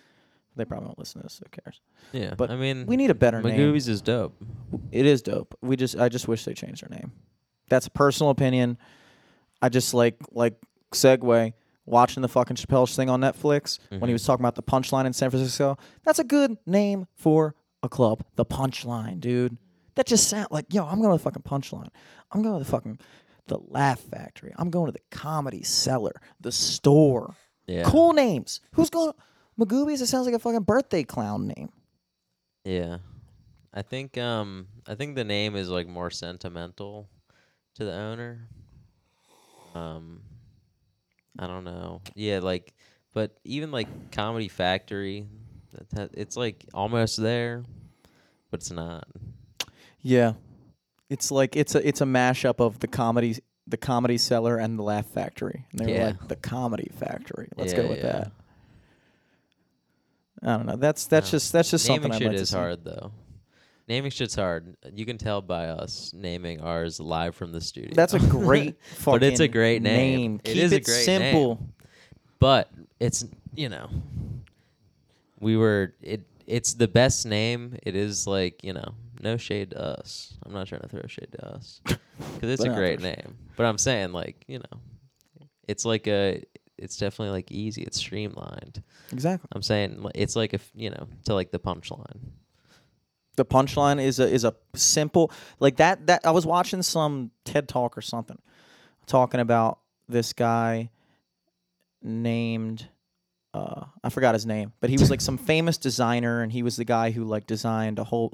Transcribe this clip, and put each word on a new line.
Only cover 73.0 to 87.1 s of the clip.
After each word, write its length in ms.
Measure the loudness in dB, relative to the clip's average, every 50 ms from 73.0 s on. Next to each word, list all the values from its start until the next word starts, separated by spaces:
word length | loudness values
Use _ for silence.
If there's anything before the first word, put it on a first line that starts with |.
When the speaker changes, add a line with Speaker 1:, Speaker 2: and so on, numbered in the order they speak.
| -2 0 0 -2 -6 -8 -12 -20 -20 -14 -10
Speaker 2:
you 140 | -8 -6 -6
know, 200 | -8 -10 -10 -8 -8 -8 -8 -8 -10 -10 -8 -8 -10 -12 -14 -18 _ _ _ _ _ _ _ _ _ _ _ _ _ _ _ _ _ _
we 160 | 0 2 4 4
were, 360 | 4 4 4 2 0 -2 -4 _
it, 240 | -10 -10 -8 -10 -10 -14 _ _ _ -6
it's 260 | -4 -2 -2 -2 0
the 140 | 2 2 4
best 380 | 6 6 6 6 4 0 -2
name. 520 | -2 0 0 0 0 -2 -4 -6 -10 -14 -10 -6
It 120 | -4 -4
is, 300 | -2 -2 -2 -4 -4 -4 -2
like, 360 | 0 0 0 -2 -4 -6 -10
you 100 | -10 -10
know, 220 | -8 -10 -12 -12 -14 -16 -20 -14 -8
no 160 | -6 -4 -4 -4
shade 340 | -4 -4 -6 -6 -6 -6
to 100 | -8 -8
us. 520 | -6 -6 -8 -8 -10 -14 -16 -16 -16 -18 -18 -18 -16
I'm 60 | -14 -12
not 140 | -12 -10 -10
trying 140 | -12 -12
to 60 | -12 -12
throw 120 | -12 -12 -12 -14
shade 220 | -14 -16 -16 -16 -16
to 120 | -16 -16
us 340 | -16 -16 -16 -18 -20 -20 -10 -6
Speaker 1:
<laughs> 20 |
Speaker 2:
'cause 140 | -6 -6 -6 _ _ _ -16 -16 -14 -10 -6
it's 200 | -4 -4 -2 0
Speaker 1:
But 60 | 0 0
Speaker 2:
a 40 |
Speaker 1:
not 60 | 0 2
Speaker 2:
great 220 | 2 0 0 -2
Speaker 1:
throw 120 | -4 -6
sh- 40 | -8 -8
Speaker 2:
name. 200 | -12 -16 -18 -20 -20 -10 -4
But 100 | 0 0
I'm 120 | 0 0 0
saying, 340 | 0 0 0 0 -2 -4
like, 320 | -6 -6 -8 -10 -12 _ _ -16
you 120 | -16 -16
know, 880 | -16 -16 -18 -20 -20 -20 -20 -20 _ _ _ _ _ _ _ -20 -20 _ _ _ _ -8
it's 180 | -6 -4 -2
like 220 | 0 0 0 0 0
a, 360 | 0 2 2 0 -2 -4 -8 -14 -20 -20 _ _ _ -16
it's 200 | -14 -14 -8 -6
definitely, 340 | -6 -6